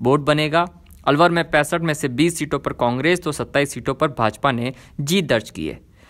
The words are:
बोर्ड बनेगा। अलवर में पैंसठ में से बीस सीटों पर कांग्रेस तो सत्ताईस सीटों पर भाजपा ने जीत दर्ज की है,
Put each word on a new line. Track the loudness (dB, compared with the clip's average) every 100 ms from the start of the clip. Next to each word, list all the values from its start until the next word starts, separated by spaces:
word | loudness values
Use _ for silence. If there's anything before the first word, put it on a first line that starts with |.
बोर्ड | 2 2
बनेगा। | 2 0 2 0 -2 -6 -20 -6
अलवर | 0 4 4
में | 4 2
पैंसठ | 0 2 -2
में | -2
से | -2 -4
बीस | 0 0 0
सीटों | -4 -4
पर | -4 -2
कांग्रेस | -2 0 0 0
तो | -2
सत्ताईस | -6 -2 0 -2
सीटों | -2 -6
पर | -2 -2
भाजपा | 2 0 0 -2
ने | -2 -4 -8 -14 -8
जीत | 0 0 2
दर्ज | 0 -2
की | -8 -10
है, | -10 -18 -20 -20